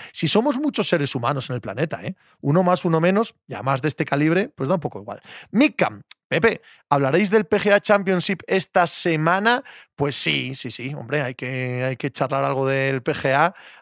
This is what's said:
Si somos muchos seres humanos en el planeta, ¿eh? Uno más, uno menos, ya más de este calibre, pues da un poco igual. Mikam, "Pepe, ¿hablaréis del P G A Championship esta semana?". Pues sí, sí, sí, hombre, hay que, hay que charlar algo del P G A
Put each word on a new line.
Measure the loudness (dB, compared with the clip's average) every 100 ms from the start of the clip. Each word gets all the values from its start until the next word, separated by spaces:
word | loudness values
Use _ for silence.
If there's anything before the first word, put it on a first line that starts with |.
| -14
Si | -4 0
somos | 2 2 0
muchos | -2 -2 0
seres | 0 0
humanos | -2 -2 -2 -4
en |
el | -8
planeta, | -6 -4 -4 -4
¿eh? | -10 -12 _ _
Uno | 0 2
más, | 4 2
uno | 2 2
menos, | 4 2 0 -6 -14
ya | -6
más | -2 -2
de | -2
este | -4
calibre, | -2 2 2 2 0
pues | -4 -2
da |
un | -2
poco | -2 -8
igual. | -12 -14 -14 -20 -4
Mikam, | 2 2 2 -2 -2 -20 -20 -4
"Pepe, | 2 2 0 _ _ -2
¿hablaréis | 2 4 2 4
del | 2 2
P | 0
G | 4
A | 2
Championship | 4 2 4 0 0 -6 -2
esta | -2 0 0 2
semana?". | 0 0 2 2 2 2 0 -2 -20 -18 -4
Pues | -2 -2
sí, | -2 -2 -4
sí, | -8 -8
sí, | -8 -8
hombre, | -10 -6 -4
hay | -4
que, | -6 -8 -4 -4 -2
hay | -4 -2
que | -6
charlar | -2 -2 0
algo | 0 0 0
del | 0 0 -2
P | -2
G | -2 2
A | 4 2 0 -20 -20